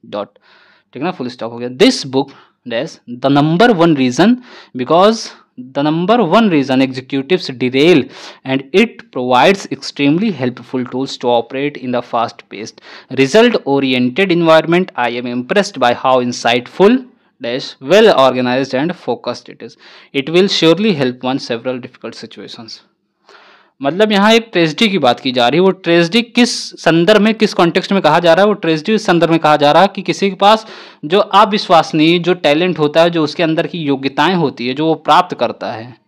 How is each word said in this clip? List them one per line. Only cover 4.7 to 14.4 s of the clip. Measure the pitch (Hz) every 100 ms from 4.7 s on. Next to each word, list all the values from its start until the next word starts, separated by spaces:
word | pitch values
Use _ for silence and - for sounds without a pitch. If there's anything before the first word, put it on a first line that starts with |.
| 127
because | 127 160 202 226 - - _ - 127 135
the |
number | 151 160 180 240 180
one | 196 220
reason | 156 131 131
executives | 131 127 127 139 135 180 - 127
derail | 127 135 156 170 - - - -
and | 135 135 135 185
it | 226 - -
provides | - 123 127 156 196 - 131
extremely | - - 143 160 226 147
helpful | 127 123 123 131 120
tools | 127 135 -
to | 123
operate | 120 113 135 143 143
in | 123
the | 123
fast-paced, | - 120 113 - - 101 113 _ - - _ 127
result-oriented | 135 208 240 196 - 139 135 127 123 123 196
environment। | 170